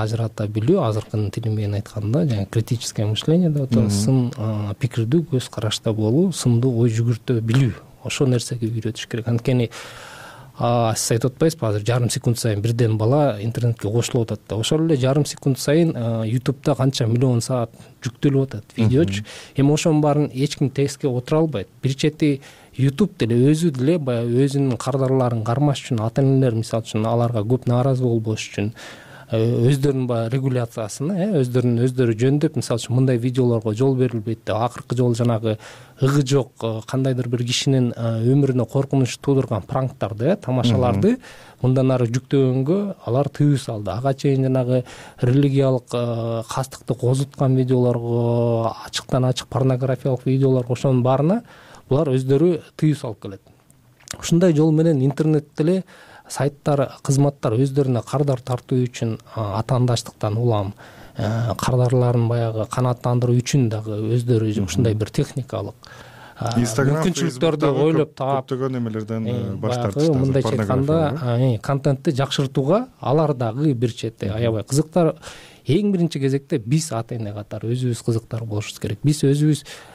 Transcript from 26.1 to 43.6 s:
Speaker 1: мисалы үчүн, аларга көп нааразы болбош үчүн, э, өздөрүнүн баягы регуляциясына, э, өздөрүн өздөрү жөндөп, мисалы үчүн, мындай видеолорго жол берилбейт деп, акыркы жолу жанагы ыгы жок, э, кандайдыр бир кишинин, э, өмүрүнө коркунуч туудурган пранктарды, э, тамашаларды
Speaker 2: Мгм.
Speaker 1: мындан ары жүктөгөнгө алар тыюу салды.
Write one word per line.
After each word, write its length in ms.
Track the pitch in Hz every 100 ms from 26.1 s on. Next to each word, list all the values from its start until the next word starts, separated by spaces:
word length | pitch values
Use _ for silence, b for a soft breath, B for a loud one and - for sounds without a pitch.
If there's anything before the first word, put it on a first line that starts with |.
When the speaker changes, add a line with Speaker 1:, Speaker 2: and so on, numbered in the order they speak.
| - 135 135 131 113
Speaker 1:
мисалы 280 | 113 117
үчүн, 220 | 110 110 113
аларга 360 | 117 117 117
көп 240 | 107 127 123
нааразы 340 | 120 131 127
болбош 380 | 127 113 110 107 -
үчүн, 220 | - 101 - B B B B -
э, 80 | 113
өздөрүнүн 680 | 113 120 120 139 139 135 127
баягы 220 | 117 113 135
регуляциясына, 760 | 135 123 117 - 104 - 143 101
э, 220 | 196 170
өздөрүн 340 | 127 123 123 117
өздөрү 320 | 127 127 120 110
жөндөп, 380 | 131 147 156 143
мисалы 240 | - 117
үчүн, 160 | - 120
мындай 220 | 131 123
видеолорго 560 | 123 123 123 117 110 107
жол 200 | 135 131
берилбейт 500 | 127 120 104 110 -
деп, 100 | 101
акыркы 400 | 120 - - 120
жолу 180 | 123
жанагы 440 | 117 120 113 113 107 B B B -
ыгы 240 | 135 143 127
жок, 260 | 139 120 -
э, 160 | 113 110 -
кандайдыр 400 | 131 131 127 120
бир 120 | 120
кишинин, 500 | 120 120 - 135 123 117
э, 280 | 117 113 117
өмүрүнө 320 | 139 139 127 113
коркунуч 460 | 139 135 139 127 -
туудурган 420 | - 135 131 107 -
пранктарды, 640 | 143 131 - 104 101 131
э, 40 | 208
тамашаларды 760 | - 127 120 113 123 98 185
Speaker 2:
Мгм. 100 | 254 B B B B
Speaker 1:
мындан 300 | 127 131 131
ары 160 | 131 120
жүктөгөнгө 880 | 123 - 139 131 127 131 190 202 - -
алар 200 | 120 143
тыюу 280 | - 147
салды. 340 | 139